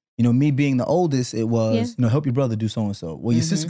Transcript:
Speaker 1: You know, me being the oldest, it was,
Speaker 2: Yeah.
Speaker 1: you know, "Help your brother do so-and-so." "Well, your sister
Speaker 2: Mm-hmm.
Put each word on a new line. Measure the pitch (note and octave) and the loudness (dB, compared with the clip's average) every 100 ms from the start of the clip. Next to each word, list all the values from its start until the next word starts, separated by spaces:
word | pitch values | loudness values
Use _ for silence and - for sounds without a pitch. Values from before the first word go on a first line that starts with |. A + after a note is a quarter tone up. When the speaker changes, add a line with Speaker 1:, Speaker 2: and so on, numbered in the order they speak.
| _ - | _ 0
Speaker 1:
You | |
know, | A#2+ | 2
me | A#2+ D3 | 4 2
being | C3+ C#3+ B2+ | 2 2 0
the | |
oldest, | - E3 F3 C3+ B2 | 0 0 0 0 -2
it | A2+ | -4
was, | A2+ A#2 A2 | 0 2 2
Speaker 2:
Yeah. | A2+ | 0
Speaker 1:
you | A#3+ - | -2 0
know, | A#2+ | 0
"Help | B2 D3+ | 2 0
your | |
brother | B2 C3 G#2+ | 0 0 -2
do | A2 | -2
so-and-so." | A#2 G#2+ G2+ E2 D2+ | -2 -4 -6 -10 -6
"Well, | G#2 | 0
your | A#2 | 0
sister | D#3+ | 0
Speaker 2:
Mm-hmm. | G3 | -2